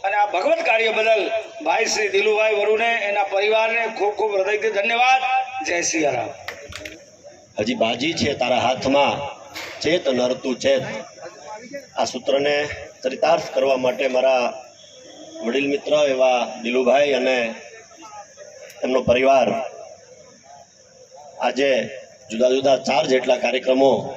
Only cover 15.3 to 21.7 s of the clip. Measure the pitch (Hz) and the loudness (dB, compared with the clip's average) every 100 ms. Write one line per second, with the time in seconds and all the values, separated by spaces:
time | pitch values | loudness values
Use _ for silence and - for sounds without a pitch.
15.3 | - 113 135 143 143 - 151 147 127 127 | -8 -4 -2 0 -2 0 2 2 4 4
16.3 | 123 113 - 117 127 123 135 143 127 127 | 4 -2 -6 -2 2 4 4 4 2 2
17.3 | 127 113 110 - - - - - - - | 0 -2 -8 -16 -20 -20 -20 -20 -20 -20
18.3 | - - - - - 127 131 - 123 135 | -20 -20 -20 -20 -8 -2 0 2 4 6
19.3 | 127 - 87 - - - - - - - | 4 4 0 -6 -12 -18 -20 -20 -20 -20
20.3 | - - - - _ - - - - - | -20 -20 -20 -20 _ -20 -20 -20 -20 -20
21.3 | - - 120 139 | -4 -4 0 2